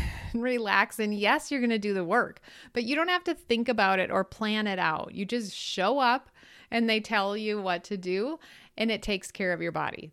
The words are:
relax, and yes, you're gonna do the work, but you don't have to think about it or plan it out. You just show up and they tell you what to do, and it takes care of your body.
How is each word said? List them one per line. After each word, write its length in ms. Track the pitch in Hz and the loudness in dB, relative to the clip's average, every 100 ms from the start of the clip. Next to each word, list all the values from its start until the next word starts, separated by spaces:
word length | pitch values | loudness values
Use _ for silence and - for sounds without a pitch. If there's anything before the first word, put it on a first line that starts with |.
| - - - | -2 -4 -6
relax, 640 | 233 247 247 208 196 220 - | -2 0 0 4 4 4 2
and 160 | 208 | 0
yes, 380 | 208 208 294 - | 2 4 2 2
you're 100 | 277 | 0
gonna 160 | 240 226 | 2 2
do 160 | 208 | 0
the 100 | 196 | 0
work, 380 | 170 233 - - - - - | 2 2 0 -6 -20 -20 -8
but 100 | 240 | -4
you 120 | 233 294 | 0 0
don't 140 | 339 | 2
have 160 | 359 349 | 0 0
to 100 | 330 | -4
think 340 | - 233 240 | 0 0 2
about 300 | 220 196 190 | 2 4 4
it 100 | 185 | 2
or 140 | 190 | 0
plan 420 | 190 - 214 214 208 | -2 -2 -2 0 0
it 140 | 185 | 0
out. 340 | 165 160 - | 0 0 -4
You 120 | - 196 | -6 -4
just 300 | 240 202 - | -4 -4 -8
show 440 | - - 185 277 | -6 0 2 4
up 320 | 247 262 - _ - - - | 4 2 -2 _ -20 -20 -4
and 180 | 233 226 | 0 2
they 100 | 214 | 0
tell 380 | 214 220 196 208 | 0 -2 0 -2
you 240 | 214 208 | -2 -2
what 220 | 190 175 | -2 -4
to 120 | - 202 | -4 -6
do, 440 | 180 185 247 320 - - - - | -2 -2 -2 -6 -14 -20 -10 -2
and 140 | 226 | 0
it 140 | 208 | 0
takes 260 | 220 190 - | -2 -4 -4
care 240 | - 185 | -4 -2
of 80 | 170 | 0
your 100 | 170 | -2
body. 400 | 160 147 - 151 | -2 -4 -6 -12